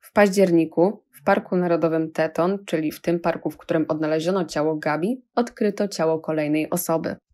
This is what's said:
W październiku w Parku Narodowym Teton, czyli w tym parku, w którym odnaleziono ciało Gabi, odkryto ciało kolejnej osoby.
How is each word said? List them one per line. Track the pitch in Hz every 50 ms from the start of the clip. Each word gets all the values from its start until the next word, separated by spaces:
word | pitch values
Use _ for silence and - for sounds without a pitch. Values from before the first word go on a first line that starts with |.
W | _ - _
październiku | - 208 202 185 202 196 185 170 165 165 160 - - 165 196 214 - _ _ _
w | - -
Parku | - 196 208 214 - -
Narodowym | 180 180 175 170 170 160 165 160 160 160 160 -
Teton, | - 160 160 156 - 160 180 196 196 202
czyli | - - 160 160 151 151
w | -
tym | _ - 175 175
parku, | 175 175 160 - - 156
w | 151
którym | - - - - 160 156 -
odnaleziono | 160 151 156 151 156 160 160 170 190 196 175
ciało | 156 - 156 147 156 160
Gabi, | 156 156 156 151 156 160 202 254 262 - _ _
odkryto | - 240 240 - - 220 208 202 - 208 196
ciało | 202 - 165 160 160 160
kolejnej | 156 - 156 156 151 147 151 156 156 156
osoby. | - 180 - - 165 160 - - 98 - _ _